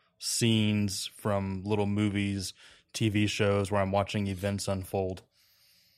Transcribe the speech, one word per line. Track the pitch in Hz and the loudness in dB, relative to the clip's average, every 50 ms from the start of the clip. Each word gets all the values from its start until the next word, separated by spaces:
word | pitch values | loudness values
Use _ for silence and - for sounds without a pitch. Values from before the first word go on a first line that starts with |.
| _ _ _ _ | _ _ _ _
scenes | - - - - 120 117 113 110 107 107 107 104 104 101 95 - - - - - | -8 -4 -2 2 2 4 4 4 4 4 2 2 0 0 -2 -4 -8 -10 -10 -6
from | - 110 101 98 98 98 95 95 92 | -4 -2 0 0 0 -2 -4 -4 -2
little | 101 107 104 104 101 | 0 0 0 2 0
movies, | 101 101 104 104 98 101 101 101 98 98 92 - - - - - - - _ _ - | 2 2 0 0 0 0 -2 -2 -2 -4 -6 -8 -10 -14 -20 -20 -20 -20 _ _ -4
T | - 117 110 | 0 0 2
V | 98 107 104 98 | 4 2 2 2
shows | - - 110 101 101 101 101 90 | 2 2 2 4 4 2 2 0
where | 104 101 | 0 0
I'm | 98 95 | 0 2
watching | 95 101 98 - - 107 101 98 | 2 0 0 0 -2 -2 -2 -2
events | 98 90 95 101 101 101 - - | -4 -2 -2 -2 -2 -2 -2 -4
unfold. | 98 95 92 - - 101 95 92 92 90 - _ _ _ _ _ _ _ _ _ _ _ _ _ _ | -4 -4 -4 -4 -2 -2 -2 -2 -4 -8 -12 _ _ _ _ _ _ _ _ _ _ _ _ _ _